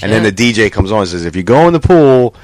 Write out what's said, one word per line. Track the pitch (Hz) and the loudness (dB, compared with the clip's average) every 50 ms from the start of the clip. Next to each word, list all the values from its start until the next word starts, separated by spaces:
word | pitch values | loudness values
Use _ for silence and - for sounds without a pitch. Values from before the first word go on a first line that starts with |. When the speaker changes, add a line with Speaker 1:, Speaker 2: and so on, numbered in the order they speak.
Speaker 1:
And | - 101 | -6 -4
then | 110 113 | -2 -2
Speaker 2:
Shit. | 110 104 95 | -2 -2 -2
Speaker 1:
the | 104 120 | 0 -2
D | 120 | 0
J | 113 110 107 98 | 0 0 0 -2
comes | - 101 95 95 | 0 -2 -4 -2
on | 110 107 | -2 -4
and | 98 85 | -4 -4
says, | 90 87 85 | -6 -8 -8
"If | 85 78 | -8 -8
you | 92 | -6
go | 87 101 123 147 170 | -2 0 2 2 2
in | 175 | 2
the | 170 156 | 0 0
pool, | - - 180 165 147 135 131 127 123 113 - - | 0 2 4 4 4 4 4 2 2 0 -4 -10